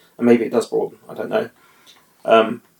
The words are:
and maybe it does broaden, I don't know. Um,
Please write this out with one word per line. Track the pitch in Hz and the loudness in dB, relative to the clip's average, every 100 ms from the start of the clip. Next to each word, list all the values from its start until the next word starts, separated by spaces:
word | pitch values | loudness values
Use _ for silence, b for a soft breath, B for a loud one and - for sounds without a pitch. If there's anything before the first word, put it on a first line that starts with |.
| b - | b -2
and | 120 | 2
maybe | 120 | 2
it | 110 | 2
does | 120 - | -4 -2
broaden, | - - - - | -4 -6 -8 -16
I | |
don't | - 110 | -12 -6
know. | 107 113 b b b b b b _ | -6 -6 b b b b b b _
Um, | - 110 - - _ | 2 2 2 -4 _